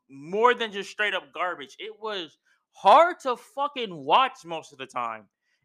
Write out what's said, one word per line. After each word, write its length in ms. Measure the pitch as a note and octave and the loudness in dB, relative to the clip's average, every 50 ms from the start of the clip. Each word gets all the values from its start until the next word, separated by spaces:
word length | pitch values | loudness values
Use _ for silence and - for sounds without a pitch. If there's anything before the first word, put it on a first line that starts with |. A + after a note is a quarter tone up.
| _ _ | _ _
more 460 | C3+ C3+ C#3+ D#3+ F#3 G#3 A3+ A#3+ B3 | -20 -18 -14 -8 -4 2 2 2 2
than 160 | A#3+ A#3 G#3+ | 2 -2 -8
just 180 | F#3+ G3+ F#3+ - | -6 -10 -10 -10
straight 240 | - - G#3 G#3 F#3+ | -6 -4 -4 -4 -4
up 180 | F3+ D3+ C3+ B2+ | -6 -8 -8 -8
garbage. 400 | D#3 F3 F3+ E3+ D3 C3+ - - - | -6 -6 -6 -6 -8 -12 -18 -16 -16
It 160 | F3 A3 G#3+ G#3 | -16 -16 -14 -12
was 380 | G#3+ G#3+ G#3 F#3+ E3 D3 _ _ _ _ _ _ _ _ | -10 -10 -8 -8 -10 -12 _ _ _ _ _ _ _ _
hard 480 | _ - - G3 A3 D4 E4 F4 E4+ - | _ 0 6 8 8 8 8 6 2 -4
to 180 | - C4 A#3+ A3+ | -4 -4 -4 -4
fucking 580 | - _ - C4+ C#4 C#4+ C#4 C4 A#3 G#3 F3 | -6 _ -8 -6 -6 -6 -4 -6 -8 -8 -8
watch 440 | D#3 C3 C#3+ E3+ A3+ C4 B3+ - - - | -8 0 2 4 4 4 2 -2 -10 -14
most 300 | E3+ E3+ D#3+ D3 - C#3+ | -10 -10 -10 -12 -14 -16
of 60 | C3 | -16
the 80 | C3+ B2 | -16 -10
time. 380 | - C3 A#2+ A2+ A2 A2 G#2 _ _ _ _ _ _ _ _ | -8 -8 -6 -6 -8 -10 -16 _ _ _ _ _ _ _ _